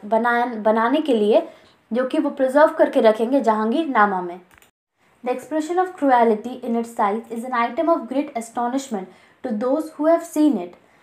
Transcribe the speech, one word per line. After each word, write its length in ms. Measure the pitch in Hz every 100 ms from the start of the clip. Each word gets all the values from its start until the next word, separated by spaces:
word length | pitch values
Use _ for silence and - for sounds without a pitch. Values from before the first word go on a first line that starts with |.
| 208
बनाया, 400 | 220 240 240 247
बनाने 560 | 226 208 220 233 302
के 120 | 302
लिए, 360 | 226 208 277 330 - _ _ -
जो 120 | 226 262
कि 140 | 311
वो 100 | 277
प्रिजर्व 380 | 285 262 269 311
करके 340 | 311 302 277
रखेंगे 400 | 220 220 226 277
जहांगीरनामा 800 | 220 214 220 277 320 240 202 185
में। 200 | 180 180 - _ _ _ _ _ _ _ 247
The 60 |
expression 480 | 254 - 311 311 349
of 140 | 370 -
cruelty 640 | 277 247 233 214 240 262
in 140 | 247 233
its 180 | 233 -
size 280 | 208 220 233
is 120 | 233
an 100 | 254
item 360 | 247 240 320 330
of 180 | 330 233
great 240 | 262 294 233
astonishment 720 | 226 - 240 269 269 202 190 - _ _
to 100 | 254
those 380 | 214 240 302 311
who 120 | - 311
have 180 | 330
seen 320 | 330 302 302 214
it. 200 | 175 - _ _